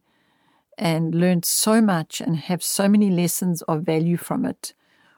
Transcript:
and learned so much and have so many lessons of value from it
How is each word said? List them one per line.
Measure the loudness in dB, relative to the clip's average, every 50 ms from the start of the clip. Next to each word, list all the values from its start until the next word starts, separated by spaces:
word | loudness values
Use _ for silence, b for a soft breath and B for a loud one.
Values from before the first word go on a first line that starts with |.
| _ _ _ _ _ _ _ _ _ _ _ _ _ _ _ -4
and | -2 -2 0 0 0 0 0
learned | 2 2 2 2 0 0
so | -2 -2 0 2 2 4 4
much | 4 4 2 0 -2 -6 -8 -6
and | -4 -2 -4 -2
have | -2 -4 -6 -4
so | -4 -4 -2 0 2 4
many | 4 4 4 4
lessons | 2 2 0 0 -2 -2 -2 -2 -2 -2
of | -2 -4 -4 -2
value | 0 0 0 2 2 2 0
from | 0 -2 -4 -4 -4 -2
it | -4 -6 -8 -12 -16 -16 b b b b b b b b